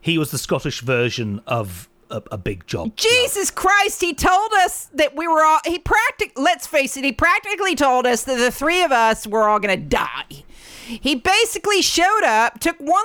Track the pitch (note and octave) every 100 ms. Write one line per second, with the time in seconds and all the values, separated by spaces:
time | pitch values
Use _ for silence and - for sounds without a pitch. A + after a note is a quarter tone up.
0 | - E3 D3 C3+ - D3 D3 - B2 B2
1 | A#2+ A#2 G#2+ G2+ - A#2+ G2+ F2 - _
2 | _ A2+ - G#2 G2+ F#2+ - - A3+ -
3 | A4 B4 B4 G4+ F#4 - F#4+ G4+ G#4 -
4 | F4 C#4+ - F#4 G#4+ G#4 F4 - - C#4+
5 | D4 C#4 E4+ D#4+ D#4 D#4 E4 E4+ - G#4
6 | A#4+ - G#4 - D4+ F4 - D4+ C4+ C4+
7 | C4+ A#3 E4+ G4+ G4+ G4 F#4+ D4 C#4 B3+
8 | B3 A#3 - B3+ B3 - D4 F4+ E4+ B3
9 | A3+ A3 A3 A3 G#3+ G#3+ G3+ F#3 D3 A3
10 | C3+ B2+ - - - - - - - A#3
11 | C#4 C#4+ F#4 G4+ A4+ G#4 G4+ G4+ - -
12 | F4+ G#4+ D#4+ A3 A3+ - E4 E4+ C#4+ F#4